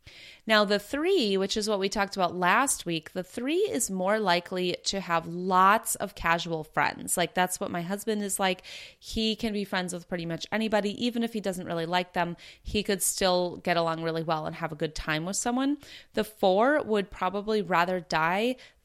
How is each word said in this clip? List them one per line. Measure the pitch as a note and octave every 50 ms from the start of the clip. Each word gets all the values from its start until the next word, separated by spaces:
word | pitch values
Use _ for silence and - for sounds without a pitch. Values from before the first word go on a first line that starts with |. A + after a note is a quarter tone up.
| _ - - - - - - - _
Now, | A3 A3 G#3 G#3
the | G3 G#3 G3+
three, | - - - C#4+ D#4 F#4 G4+ F4 A#3+ G3+ F#3+
which | F#3+ F#3+ G3+ -
is | A3+ G3+ G#3+
what | G#3+
we | F#3+ G3
talked | G3 - A3 G3 F#3+ -
about | G3 F3+ E3+ -
last | F3+ F3+ F3 G3 A#3 C#4 C4+ - - -
week, | F3 E3+ D#3+ D#3+ - -
the | F#3
three | F3 - - A#3 A#3+ C#4 D#4+
is | F#4 G#4+ - - C4 A3+ -
more | F#3+ F#3 F3+ F#3+ G#3+
likely | A3 G#3 F#3 F3 F3 F3 - F#3+ F3+ F3+ F3+ - - -
to | - - G3
have | F3 F3 E3+ E3 E3
lots | E3+ E3 F3 F3+ F#3+ F#3 F#3 F#3+ F#3+ G#3+ A3+ A#3 - -
of | - - F#3+ -
casual | - - E3+ E3+ E3+ E3 E3+ E3 D#3 D3+
friends. | - - D3+ C#3+ - - - - F#3 -
Like, | F#3 E3+ E3 -
that's | - F3+ F3+ - -
what | G3+ -
my | F#3+ F3 E3+
husband | F3 G3+ G3+ - A3+ G#3+ G#3 G#3
is | G3 - -
like. | G3 F#3 F#3 F#3 - - - - - - -
He | _ - - - A3+ A3 A3 G#3+
can | - - A3+ G3+
be | G#3 G3
friends | - - F#3+ F3+ F3 F#3
with | F3 E3+ -
pretty | F#3+ F3 E3
much | E3+ E3 D#3+ - -
anybody. | - G#3+ A3+ G#3+ G#3+ G#3 G3 G#3 G3+ - A#3+
Even | B3 A#3 A#3
if | A#3 A3+ A#3
he | G#3+
doesn't | G3 G3 F3+ F3+ F3
really | - E3+ E3+ E3
like | E3 F3+ F3+ F3+ - -
them, | F#3 E3+ F3 E3+ - - - - - -
he | - - G#3
could | F#3+ - G3+ F3+ -
still | - - - G3 F#3 F3+ F3+ F3+ F3 -
get | - - F3+ F3
along | E3+ E3+ E3 D#3+ D#3+
really | E3 E3 D#3+ E3 D#3+
well | E3 D#3+ D#3 D#3
and | E3 E3
have | D#3+ E3+ D#3+
a | D#3+
good | D3 E3+ D3+ D#3
time | - - - D3+ D#3 E3
with | F3+ G3+
someone. | - - A#3+ A#3+ B3+ C4+ C#4 D4 C#4+ - - - - - _ -
The | A3 G#3
four | - - - - F#3+ F#3 G3+ A#3 C#4 D4+ D4
would | - G#3 A3 G#3 F#3+ -
probably | - - F#3+ F#3 F#3+ G#3 G3+ G#3+ A3 G#3+
rather | F#3+ E3 F#3 E3 F3 F3+ F#3 F#3
die | E3+ - - D#3 D#3 E3 F3+ G3+ A3+ B3 B3+ - - - _ _